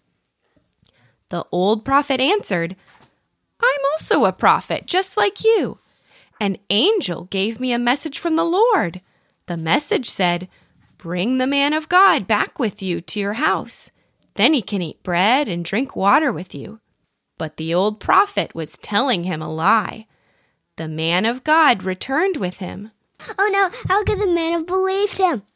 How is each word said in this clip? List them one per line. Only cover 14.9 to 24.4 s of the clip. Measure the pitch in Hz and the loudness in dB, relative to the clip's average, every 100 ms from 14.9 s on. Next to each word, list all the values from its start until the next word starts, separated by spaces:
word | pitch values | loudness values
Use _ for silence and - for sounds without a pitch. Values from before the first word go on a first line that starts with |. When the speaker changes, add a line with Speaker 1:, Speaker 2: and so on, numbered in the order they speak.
| - | -8
Speaker 1:
bread | - 175 196 262 269 | -4 0 2 2 0
and | 175 | -4
drink | 165 208 269 - | -2 -2 -2 0
water | 190 269 302 | 2 4 2
with | 160 185 | -2 -8
you.'" | 143 156 220 _ _ _ _ _ - | -10 -12 -14 _ _ _ _ _ -8
But | 156 - | -8 -6
the | 160 | -2
old | 170 202 214 | 0 0 0
prophet | - 370 403 - 165 | 2 4 4 0 -4
was | - - - | -6 -8 -10
telling | - 208 269 190 | -4 -2 0 0
him | 180 156 | -2 -4
a | 160 | -4
lie. | 160 170 220 180 - 220 _ _ _ _ _ _ - | -2 2 2 0 -8 -16 _ _ _ _ _ _ -10
The | 160 | -6
man | 156 160 175 | -4 0 0
of | 214 254 | 0 -2
God | - 311 302 208 | 0 4 4 2
returned | 190 185 - 277 392 320 | -2 -4 -2 0 0 0
with | 180 - | -4 -4
him. | 180 185 214 - _ - - 403 | -8 -8 -12 -16 _ -18 -10 -2
Speaker 2:
Oh | 403 | 0
no, | 392 370 - - | 2 0 -2 -2
how | 392 | 0
could | 415 392 | 0 0
the | 392 | 2
man | 339 | 2